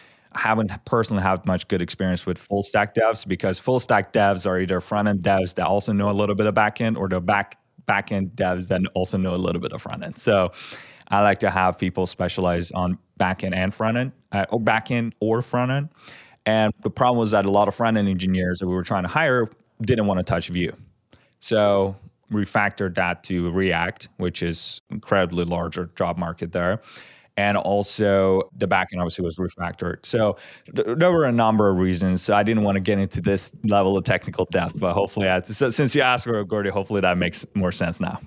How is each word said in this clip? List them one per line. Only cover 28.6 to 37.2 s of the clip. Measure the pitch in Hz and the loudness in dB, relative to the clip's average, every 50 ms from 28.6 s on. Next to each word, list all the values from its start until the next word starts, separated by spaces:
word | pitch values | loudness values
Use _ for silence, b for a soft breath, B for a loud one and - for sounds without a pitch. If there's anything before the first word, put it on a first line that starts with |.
| 104 | 0
backend | 90 98 92 92 - 90 | 2 2 0 0 -2 -4
obviously | 90 87 85 - - 90 | -4 -4 -4 -4 -4 -6
was | 85 78 | -6 -4
refactored. | 90 92 90 - - 87 87 - - 90 87 92 - - | -4 -6 -6 -6 -6 -8 -8 -6 -6 -6 -6 -6 -8 -8
So | - - 113 110 104 98 B B B B B B B - | -4 0 2 2 2 0 B B B B B B B -2
th-, | - - 107 123 | -2 -2 0 2
there | 160 175 180 | 2 4 4
were | 170 165 147 | 4 4 4
a | 127 | 4
number | 117 117 113 110 110 107 107 98 | 4 4 4 4 4 4 4 4
of | 95 | 4
reasons. | 90 95 92 90 85 95 92 92 90 | 4 2 2 2 0 0 0 0 0
So | - - 101 | 0 2 2
I | 104 101 | 4 4
didn't | 113 113 110 104 | 4 2 2 2
wanna | 101 98 98 | 2 0 0
get | 92 107 104 98 | 0 0 0 0
into | 98 92 - - | 0 -2 -4 -2
this | 85 101 98 92 - - - - - | 0 0 0 0 -2 -8 -12 -4 -2
level | 104 104 101 95 95 98 | 2 2 4 4 4 2
of | 95 85 | 2 0
technical | - 95 90 - - - - 90 - | 0 -2 -2 -2 -6 -4 -4 -2 0
depth, | - 90 85 85 - | 0 -2 -2 -2 -4
but | - 98 90 87 | -2 -2 0 0
hopefully, | 101 101 95 - 107 98 92 | 0 0 0 0 0 2 2
I, | 92 92 90 | 2 0 -2
so | - 110 - 143 123 | -4 -2 0 0 0
since | 110 - 143 123 - | 2 0 0 2 2
you | 143 | 2
asked | 131 127 123 120 - | 4 4 2 0 0
for | 120 117 104 | -2 -2 -2
it, | 101 | -2
Gordy, | 90 107 104 101 98 | -2 -2 -2 -2 0
hopefully | 92 101 95 - 107 98 | -2 -2 -2 0 0 2
that | 92 90 90 | 4 4 2
makes | 90 | 2